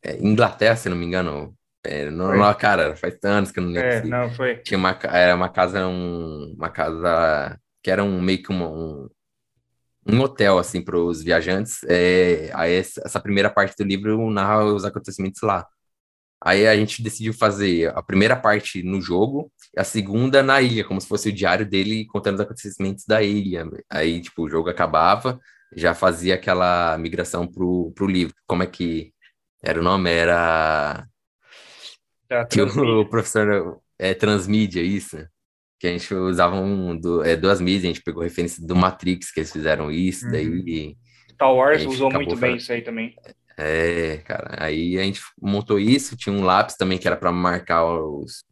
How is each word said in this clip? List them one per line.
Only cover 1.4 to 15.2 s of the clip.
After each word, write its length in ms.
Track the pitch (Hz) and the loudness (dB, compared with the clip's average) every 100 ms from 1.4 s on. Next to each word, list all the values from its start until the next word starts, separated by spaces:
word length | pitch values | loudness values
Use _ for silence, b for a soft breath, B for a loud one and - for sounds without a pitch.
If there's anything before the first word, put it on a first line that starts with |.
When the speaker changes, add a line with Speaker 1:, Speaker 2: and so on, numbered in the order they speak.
| 73 - _ _ | -10 -16 _ _
Speaker 1:
É, 260 | - 73 71 | -10 -8 -6
no, 180 | 80 92 | -4 0
Speaker 2:
Foi. 100 | 95 | 4
Speaker 1:
no, 180 | 104 104 | 4 4
cara, 400 | - 98 78 78 | 2 2 0 -2
faz 220 | 87 - | -8 -4
anos 280 | 101 101 95 | 0 0 0
que 80 | - | -4
eu 40 | |
não 80 | 90 | -4
lembro 180 | 87 127 | -2 -2
Speaker 2:
É, 120 | 117 | -2
Speaker 1:
se 40 | 110 | -2
Speaker 2:
não, 240 | 123 123 | -4 -4
foi. 260 | 120 127 117 | -4 -6 -6
Speaker 1:
tinha 200 | - 98 | -4 0
uma 160 | 92 | 0
ca-, 240 | 87 90 90 | 0 0 4
era 180 | 90 90 | 6 4
uma 140 | 90 | 0
casa, 380 | - 92 98 92 | 0 0 0 -4
um, 640 | 92 90 85 82 76 73 73 | -4 -6 -8 -8 -10 -14 -10
uma 140 | 80 | -10
casa 920 | - 80 80 87 82 82 76 67 - _ _ | -4 -4 -2 0 2 2 0 -4 -10 _ _
que 60 | - | -2
era 140 | 95 | 0
um, 180 | 101 92 | 0 0
meio 220 | 90 92 | 0 0
que 80 | - | -2
uma, 180 | 92 85 | -4 -4
um, 400 | 80 80 73 65 _ _ _ _ _ _ _ _ _ - | -6 -10 -10 -16 _ _ _ _ _ _ _ _ _ 0
um 120 | 113 | 2
hotel, 400 | 131 131 101 92 | 2 2 4 4
assim, 240 | 87 92 | 2 -6
pros 400 | - 87 85 82 | -2 0 0 -2
viajantes. 560 | 80 85 82 95 120 - - | 0 0 2 -2 -2 -10 2
É, 640 | 87 87 90 90 82 78 | 4 6 6 4 2 -2
aí 200 | 80 85 | -4 0
essa, 280 | 90 92 - - | 0 0 -10 -8
essa 140 | 120 | -6
primeira 300 | 110 101 101 | -2 2 2
parte 260 | 104 98 - | 2 0 -2
do 60 | 101 | -2
livro 420 | 98 104 110 113 | -2 0 0 0
narra 360 | 104 98 107 107 | 0 2 2 2
os 180 | 104 98 | 0 -2
acontecimentos 560 | - - 95 | -8 -12 -6